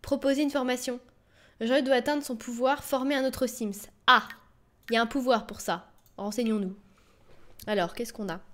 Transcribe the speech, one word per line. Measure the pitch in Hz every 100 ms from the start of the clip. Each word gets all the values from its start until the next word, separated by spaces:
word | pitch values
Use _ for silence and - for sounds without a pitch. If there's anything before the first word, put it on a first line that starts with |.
Proposer | - 285 277 277
une | 294
formation. | 285 254 247 254 247 - _ _ _ - _
Le | 226
jeu | 262
doit | 262 262
atteindre | 262 294
son | 285 233
pouvoir, | - 240 262 285
former | - 269 262
un | 285 262
autre | 262 254
Sims. | - 214 202 - _ -
Ah, | 247 - - - _ _ _ -
il |
y | 226
a |
un | 233
pouvoir | 277 247 233 -
pour | 208
ça. | - 170 - - _ -
Renseignons-nous. | 202 208 226 214 185 196 - _ _ _ - - - - -
Alors, | 208 175
qu'est-ce | - 233
qu'on | - 202
a ? | 175 -